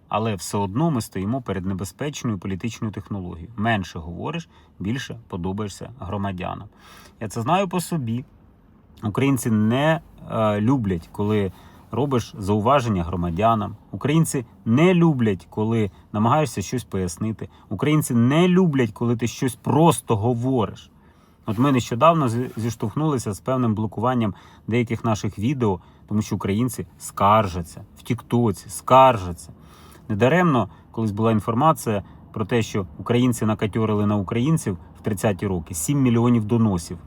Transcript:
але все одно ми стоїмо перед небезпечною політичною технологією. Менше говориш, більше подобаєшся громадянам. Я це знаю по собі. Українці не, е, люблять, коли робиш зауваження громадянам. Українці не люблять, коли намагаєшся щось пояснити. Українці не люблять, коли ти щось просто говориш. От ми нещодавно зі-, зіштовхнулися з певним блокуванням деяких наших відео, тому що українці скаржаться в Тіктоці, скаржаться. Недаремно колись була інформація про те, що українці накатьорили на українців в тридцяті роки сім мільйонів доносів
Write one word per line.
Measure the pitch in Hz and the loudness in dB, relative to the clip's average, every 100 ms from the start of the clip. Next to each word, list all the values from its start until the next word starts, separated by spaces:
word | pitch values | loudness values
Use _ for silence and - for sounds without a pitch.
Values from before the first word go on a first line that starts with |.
| - | -6
але | 104 113 95 | -4 -2 -4
все | - 104 | -4 -4
одно | 98 110 170 | -2 0 0
ми | 123 | -2
стоїмо | - 95 98 131 | -4 -6 -4 -4
перед | 120 95 90 | -4 -6 -4
небезпечною | 92 101 - 147 143 120 98 | -6 -8 -8 -8 -6 -6 -6
політичною | 98 92 117 - 110 | -6 -6 -8 -6 -8
технологією. | 98 - 98 87 85 82 110 | -8 -10 -10 -10 -12 -14 -4
Менше | 110 107 90 90 | -2 -2 -4 -10
говориш, | 85 87 127 165 - - _ - | -12 -10 -8 -8 -12 -20 _ -10
більше | 95 131 - 117 - | -6 -6 -8 -14 -12
подобаєшся | 95 92 98 104 - - 120 | -8 -6 -6 -8 -10 -16 -14
громадянам. | 87 101 98 90 92 90 104 - - - - - | -8 -6 -6 -6 -8 -10 -14 -20 -20 -20 -20 -12
Я | 110 | -8
це | 120 | -6
знаю | 113 185 196 | 0 0 0
по | 180 | -2
собі. | - 170 117 120 - - - _ _ _ _ - | -4 -4 -2 -4 -8 -18 -20 _ _ _ _ -10
Українці | 107 98 139 135 123 | -6 0 2 2 2
не, | 107 107 127 151 160 - - - | 2 4 4 2 0 -4 -18 -8
е, | 110 107 104 | -2 0 2
люблять, | 110 139 101 87 - | 2 2 0 -2 -4
коли | - 104 107 95 - - - - | -4 0 0 0 -6 -18 -20 -8
робиш | 113 143 123 - 120 | -4 0 0 -2 -6
зауваження | 98 107 110 143 117 92 | 0 2 4 4 2 0
громадянам. | 85 90 87 85 113 113 98 - - | -2 -2 -4 0 2 2 -2 -8 -14
Українці | 98 - 160 151 139 117 - 117 | -6 0 2 2 -2 -6 -8 0
не | 123 180 | 4 6
люблять, | 175 165 135 110 92 - | 6 4 4 2 0 -6
коли | - 107 113 101 - - | -4 -2 0 -2 -6 -8
намагаєшся | 107 113 151 143 104 | 0 2 2 0 -4
щось | - 127 | -6 -6
пояснити. | - 95 92 - 110 104 101 - - | -6 -4 -4 -4 -6 -6 -12 -18 -12
Українці | 101 139 151 151 | -4 2 2 2
не | 120 120 151 185 | 4 4 4 6
люблять, | 180 180 135 113 | 6 4 2 0
коли | - 120 117 | 0 -2 0
ти | 120 | -2
щось | - 131 - | -2 -4 -2
просто | - 139 160 - - 110 | 0 6 6 4 0 0
говориш. | 113 117 131 127 92 - - - - _ _ _ - | 0 0 0 0 -2 -6 -20 -20 -20 _ _ _ -6
От | 101 | 0
ми | 143 | 2
нещодавно | 127 - 117 156 165 127 | 2 0 4 4 6 2
зі-, | 120 127 113 | 0 -4 -4
зіштовхнулися | 113 - 113 147 156 131 110 | -6 -4 -4 -2 0 0 -4
з | 95 | -6
певним | - 131 120 104 | -2 0 0 0
блокуванням | 110 - 120 127 110 - - - - | -2 -2 0 0 -2 -4 -16 -16 -2
деяких | 120 117 113 120 | -2 0 -2 -2
наших | - 107 98 | -2 -4 -2
відео, | 113 143 110 90 - - - | -2 0 0 -2 -6 -20 -4
тому | 107 | -4
що | - 101 | -2 -4
українці | 98 101 123 - 87 - | -2 0 -2 -4 -12 -14
скаржаться | - - 98 110 98 87 82 - - - | -14 0 4 4 4 -4 -8 -12 -20 -18
в | |
Тіктоці, | - 120 - 120 117 92 - | -6 -6 -2 0 0 -2 -8
скаржаться. | - - 127 131 113 92 85 - - - - - - - | -12 4 8 8 6 -2 -8 -14 -20 -20 -20 -20 -20 -8
Недаремно | 104 123 175 175 127 95 - - | 0 2 4 2 2 -2 -8 -14
колись | - 110 | -6 -4
була | 104 113 | 0 0
інформація | 110 117 113 160 - 117 104 - - - | 0 0 2 2 2 -2 -4 -6 -16 -14
про | - 107 | -8 -2
те, | 120 | -2
що | 107 107 92 - | 0 -4 -6 -8
українці | 95 120 127 117 107 | 0 2 2 2 -2
накатьорили | 107 107 113 110 104 104 | -2 -2 -2 0 0 2
на | 104 | 0
українців | 90 117 139 160 - 87 - - | -2 0 2 0 0 -6 -10 -10
в | |
тридцяті | - 101 110 92 101 | -6 -2 -2 -2 -2
роки | 90 - | -4 -6
сім | 95 - 143 | -6 -2 2
мільйонів | 127 117 120 120 107 | 4 4 4 2 2
доносів | 120 110 90 - 87 | 2 2 0 -4 -12